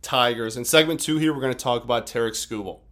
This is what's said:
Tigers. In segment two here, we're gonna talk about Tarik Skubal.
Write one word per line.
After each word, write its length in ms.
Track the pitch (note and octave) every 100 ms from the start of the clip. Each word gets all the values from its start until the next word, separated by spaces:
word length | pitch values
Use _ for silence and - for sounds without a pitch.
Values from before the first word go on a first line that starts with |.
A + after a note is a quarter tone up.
Tigers. 540 | - C3 A#2+ A#2 A2+ A#2+
In 80 |
segment 360 | A#2+ D#3+ D#3+ E3
two 160 | - D#3
here, 180 | D#3
we're 60 | C#3+
gonna 140 | C3
talk 280 | B2+ C3 A#2+
about 240 | A#2+ A#2 A2+
Tarik 280 | A#2+ A2+
Skubal. 460 | A2 - A2 G2 - _